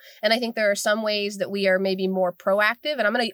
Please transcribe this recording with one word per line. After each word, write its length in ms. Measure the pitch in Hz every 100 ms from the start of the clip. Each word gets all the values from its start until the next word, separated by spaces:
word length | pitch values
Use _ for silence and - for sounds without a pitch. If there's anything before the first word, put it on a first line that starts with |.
| - -
And 100 | 214
I 60 | 226
think 160 | 233 233
there 160 | 214
are 40 | 202
some 280 | 220 214
ways 340 | 214 208 202 202
that 140 | 190
we 160 | 202 196
are 100 | 185
maybe 300 | 190 190 190
more 260 | 190 180
proactive. 640 | - - 196 208 233 294 294
And 40 | 208
I'm 80 |
gonna 140 | 240 226